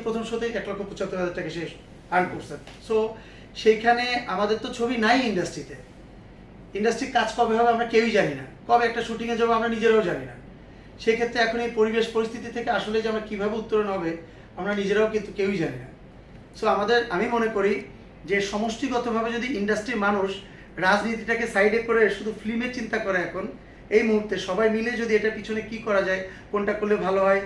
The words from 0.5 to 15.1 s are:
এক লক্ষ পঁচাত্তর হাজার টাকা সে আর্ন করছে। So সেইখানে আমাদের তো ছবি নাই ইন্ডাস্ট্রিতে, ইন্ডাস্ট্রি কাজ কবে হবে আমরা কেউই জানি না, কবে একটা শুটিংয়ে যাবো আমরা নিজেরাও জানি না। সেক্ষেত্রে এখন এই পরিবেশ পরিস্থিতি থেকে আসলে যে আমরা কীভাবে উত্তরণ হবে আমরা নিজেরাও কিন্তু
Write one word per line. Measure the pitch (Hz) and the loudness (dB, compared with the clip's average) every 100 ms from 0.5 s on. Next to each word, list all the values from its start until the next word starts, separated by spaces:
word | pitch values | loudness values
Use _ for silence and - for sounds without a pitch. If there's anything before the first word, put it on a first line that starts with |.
এক | 220 202 | -4 -6
লক্ষ | 196 | -8
পঁচাত্তর | 196 - 190 185 | -8 -6 -6 -2
হাজার | 180 | -4
টাকা | 175 160 | -4 -6
সে | 156 160 - - - - | -6 -8 -12 -20 -20 -2
আর্ন | 180 180 | 0 0
করছে। | 165 - 143 - - - | -4 -10 -14 -14 -18 0
So | 220 220 - - - - | 0 0 -4 -16 -20 -18
সেইখানে | - 220 220 240 240 247 240 - | 2 4 4 4 2 2 -2 -2
আমাদের | 190 208 214 | -2 0 0
তো | 233 | -4
ছবি | 208 240 247 | -4 -2 2
নাই | 220 262 247 | 4 4 4
ইন্ডাস্ট্রিতে, | 180 165 - - 135 - - - - - - - - - | 0 -2 -6 -12 -16 -18 -20 -20 -20 -20 -20 -20 -20 -10
ইন্ডাস্ট্রি | 196 226 226 262 | -2 0 0 0
কাজ | 233 208 - | 0 0 2
কবে | 226 220 | 2 4
হবে | 240 | 4
আমরা | 226 | 4
কেউই | 233 226 226 | 4 4 4
জানি | 202 156 | 4 2
না, | 135 131 - - | -2 -10 -14 2
কবে | 240 233 | 4 4
একটা | 226 | -2
শুটিংয়ে | 220 226 233 226 | -6 -6 -4 0
যাবো | 233 | 2
আমরা | 226 233 | 2 2
নিজেরাও | 226 226 220 | 2 4 4
জানি | 180 143 127 | 2 -4 -8
না। | - - - - - - - | -14 -20 -20 -20 -20 -20 -4
সেক্ষেত্রে | - 226 233 240 | 0 0 0 0
এখন | 226 233 | 0 0
এই | 233 | -2
পরিবেশ | 214 220 226 220 | 2 2 2 0
পরিস্থিতি | 226 220 - 233 | 0 -2 -6 -8
থেকে | 240 233 | -6 -2
আসলে | 208 202 220 | -2 0 -2
যে | 220 | 0
আমরা | 220 | -4
কীভাবে | 214 202 208 226 | -4 -4 -2 -4
উত্তরণ | 208 214 208 | 0 0 0
হবে | 190 165 165 - - - - | -2 -2 -6 -12 -20 -18 -8
আমরা | 190 | -4
নিজেরাও | 202 190 202 | -2 2 2
কিন্তু | 220 | 2